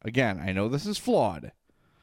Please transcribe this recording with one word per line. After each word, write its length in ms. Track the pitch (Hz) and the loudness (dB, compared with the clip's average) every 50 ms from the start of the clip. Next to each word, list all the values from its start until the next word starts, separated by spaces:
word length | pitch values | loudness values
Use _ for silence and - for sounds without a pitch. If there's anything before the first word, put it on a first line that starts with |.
| - | -10
again, 360 | 110 117 131 127 110 92 73 | -2 2 2 2 2 2 -2
I 120 | 82 95 | -2 -2
know 160 | 92 95 104 117 | 0 0 0 0
this 180 | 135 143 - | 0 -4 -4
is 120 | 208 202 - | -4 -6 -4
flawed. 540 | - 254 233 165 120 101 87 - - - - _ _ _ _ _ _ _ _ _ | -2 2 2 4 4 2 0 -4 -12 -16 -20 _ _ _ _ _ _ _ _ _